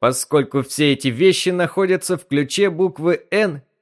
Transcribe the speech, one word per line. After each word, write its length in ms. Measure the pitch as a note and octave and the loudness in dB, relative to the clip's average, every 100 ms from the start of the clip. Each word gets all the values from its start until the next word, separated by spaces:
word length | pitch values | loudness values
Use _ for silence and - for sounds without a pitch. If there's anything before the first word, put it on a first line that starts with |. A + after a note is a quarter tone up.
поскольку 640 | A#2 B2+ - D3+ C3+ C#3 | -2 0 0 0 0 -2
все 300 | B2+ - D3 | -4 0 0
эти 160 | C3+ C3+ | 0 -2
вещи 420 | A#2 F#3 F3 F#3 | 2 2 2 0
находятся 640 | F3+ E3+ - F#3 F#3 - F3+ | -2 -2 -2 0 0 -2 -6
в 100 | - | -2
ключе 440 | C#3+ C#3 - G3 | -2 -2 0 0
буквы 520 | E3 F#3 - D#3+ E3 - | 0 -2 0 0 -2 0
"Н" 320 | G3 G#3 C#3+ - _ | 0 0 -2 -12 _